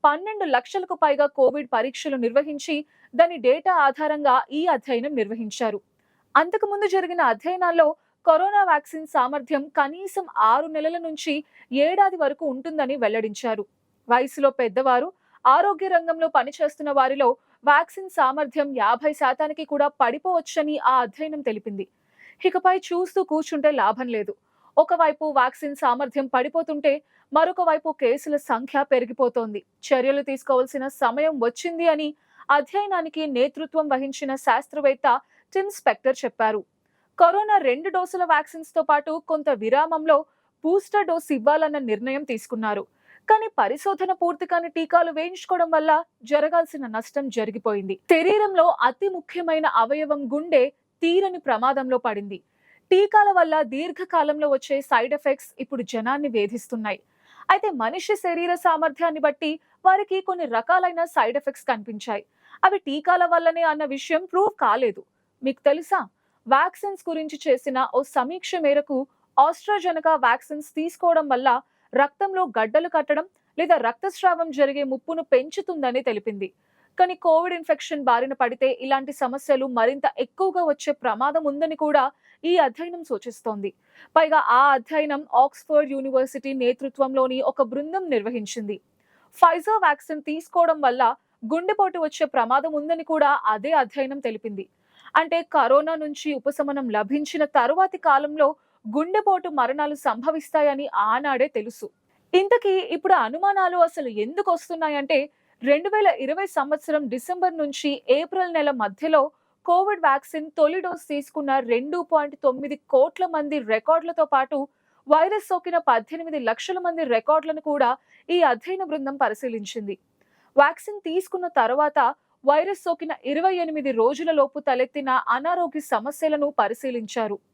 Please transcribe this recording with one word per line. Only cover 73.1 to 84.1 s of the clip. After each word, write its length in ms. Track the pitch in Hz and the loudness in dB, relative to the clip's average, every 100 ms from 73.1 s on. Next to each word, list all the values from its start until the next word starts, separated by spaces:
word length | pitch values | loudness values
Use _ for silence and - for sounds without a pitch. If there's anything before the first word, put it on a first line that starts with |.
| 294 359 _ _ - | -2 -4 _ _ -6
లేదా 160 | 330 330 | 2 2
రక్తస్రావం 760 | 233 - 381 381 370 339 330 | 2 -4 -8 0 0 0 -4
జరిగే 320 | 269 277 277 | 0 0 0
ముప్పును 400 | 277 262 - 330 | -4 -6 -6 -8
పెంచుతుందని 800 | - 254 294 392 392 330 262 247 | 2 0 2 -8 -6 -2 -2 -2
తెలిపింది. 500 | 247 208 214 202 190 _ _ _ _ - | -2 -4 -6 -8 -10 _ _ _ _ 0
కానీ 160 | 359 359 | 0 2
కోవిడ్ 380 | 349 320 349 | 2 2 2
ఇన్ఫెక్షన్ 500 | 349 311 302 - 302 | -6 -2 -4 -2 -4
బారిన 300 | 262 240 269 | 2 2 0
పడితే 440 | 269 240 254 269 247 | -2 -2 0 -2 0
ఇలాంటి 300 | 262 269 269 | -2 -2 -2
సమస్యలు 540 | 269 254 269 - 269 269 | -6 -6 -6 0 0 0
మరింత 360 | 240 226 277 294 - | 0 0 0 -4 -4
ఎక్కువగా 460 | 254 - 381 359 | -8 -2 -2 0
వచ్చే 300 | 330 294 - | -2 -2 -4
ప్రమాదం 500 | 285 247 214 269 311 | -4 -4 -2 -2 0
ఉందని 320 | 302 285 320 311 | -4 -4 -4 -2
కూడా 360 | 302 285 262 _ _ _ 320 | 0 2 0 _ _ _ 0
ఈ 120 | 359 | 2
అధ్యయనం 460 | 277 226 339 349 | 2 -2 -12 -12
సూచిస్తోంది. 680 | 311 220 240 226 240 208 196 _ _ _ - | -8 -8 -8 -10 -8 -6 -8 _ _ _ 0